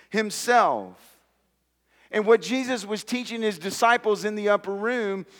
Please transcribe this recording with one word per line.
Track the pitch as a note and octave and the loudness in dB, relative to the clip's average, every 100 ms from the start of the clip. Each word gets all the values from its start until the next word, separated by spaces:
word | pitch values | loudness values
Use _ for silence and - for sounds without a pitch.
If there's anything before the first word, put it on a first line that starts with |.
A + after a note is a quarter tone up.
| _ | _
himself. | G#3+ G#3+ - A#3 A#3+ F3+ A#2+ F#2 F#2 - _ _ _ _ _ _ _ _ _ _ | -2 -2 -4 2 4 4 2 -4 -16 -20 _ _ _ _ _ _ _ _ _ _
And | G#3+ G#3 | -2 4
what | A3+ | 4
Jesus | E3 C4 B3+ B3 G3+ | 2 -4 -2 -4 -4
was | G#3 | -8
teaching | - B3 A#3 A#3 | -4 -6 -6 -4
his | A3 F3+ | -4 -2
disciples | F#3+ F#3 A#3 A#3+ A3 G3 | -6 0 2 4 2 -2
in | G3+ G#3+ | -2 -2
the | G#3 | 0
upper | G3+ G3 | 0 0
room, | G3 A3 B3 G#3 G3 - - | -4 -2 -2 -2 -4 -8 -18